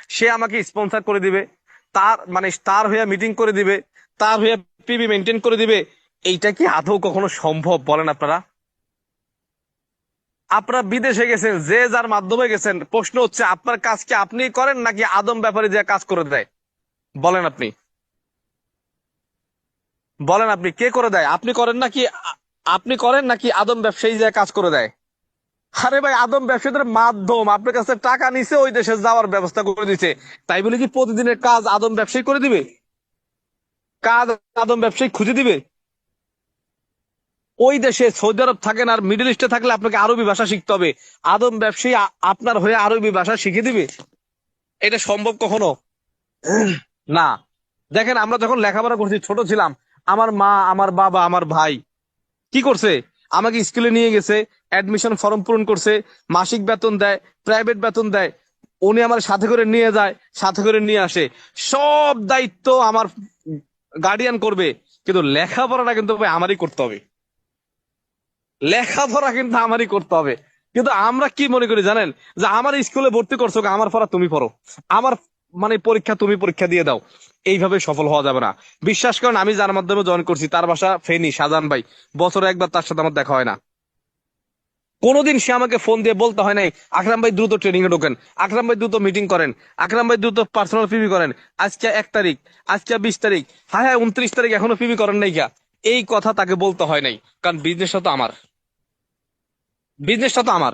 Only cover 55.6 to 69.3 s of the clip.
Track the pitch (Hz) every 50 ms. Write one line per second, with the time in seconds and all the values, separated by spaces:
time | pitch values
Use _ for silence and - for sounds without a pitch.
55.6 | 220 196 214 180 - 214 214 214 214 - _ _ _ - 165 175 185 185 - 233
56.6 | 202 196 226 196 - 226 214 202 202 202 202 190 - _ _ _ _ - 214 220
57.6 | 226 220 240 202 196 226 202 226 226 214 196 202 190 156 - _ _ _ _ _
58.6 | _ _ _ _ - 196 214 233 233 233 233 233 202 - 196 202 190 220 233 240
59.6 | 233 214 220 233 233 226 208 220 208 196 185 - _ _ _ - - 190 190 180
60.6 | 202 220 214 220 214 208 214 208 190 175 - 180 156 127 - - - - _ -
61.6 | - - - 269 285 294 294 302 302 294 285 233 214 190 - 262 262 220 - _
62.6 | - 262 262 262 254 220 220 226 220 196 - - 196 208 _ _ _ 160 160 147
63.6 | - _ _ _ _ _ - 160 160 185 202 214 247 247 240 226 185 220 208 185
64.6 | 185 156 123 - _ _ _ _ _ - 185 185 165 143 139 147 170 - - 240
65.6 | 254 247 247 254 247 240 240 214 214 202 220 208 220 196 160 170 175 185 202 185
66.6 | 170 160 - - 135 120 110 101 - _ _ _ _ _ _ _ _ _ _ _
67.6 | _ _ _ _ _ _ _ _ _ _ _ _ _ _ _ _ _ _ _ _
68.6 | - 147 185 233 247 - - - 285 269 226 285 277 269